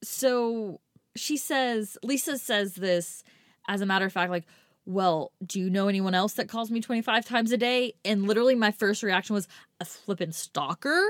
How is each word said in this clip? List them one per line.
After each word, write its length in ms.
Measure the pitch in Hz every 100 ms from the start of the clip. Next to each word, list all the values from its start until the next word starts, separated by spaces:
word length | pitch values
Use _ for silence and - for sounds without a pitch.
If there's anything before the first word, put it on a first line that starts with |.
so 760 | - - 262 247 233 226 208 - _ _ _ -
she 220 | - 302
says, 600 | - 277 254 226 208 -
Lisa 340 | 233 269 320 269
says 380 | - 214 196 180
this 480 | 190 175 165 - - _ _ _ -
as 140 | 196
a 40 | 202
matter 200 | 190 190
of 80 |
fact, 160 | 185 180
like, 140 | 175 - _ _ _ -
"Well, 460 | 185 185 160 - - 180
do 140 | 196
you 100 | 185
know 180 | 190 196
anyone 260 | 196 190
else 200 | 185 208
that 140 | - 208
calls 200 | 226 226
me 100 | 226
twenty-five 440 | 214 233 226 220 220
times 260 | 240 226
a 60 | 240
day?" 360 | 240 247 247 - 190
And 220 | 208 202
literally 260 | 214 247 247
my 160 | 214
first 300 | 208 202 208
reaction 300 | 208 185 -
was, 140 | 202 175 - - -
"A 60 | 175
flippin' 460 | - - 185 160
stalker?" 680 | - - 151 139 170 269 330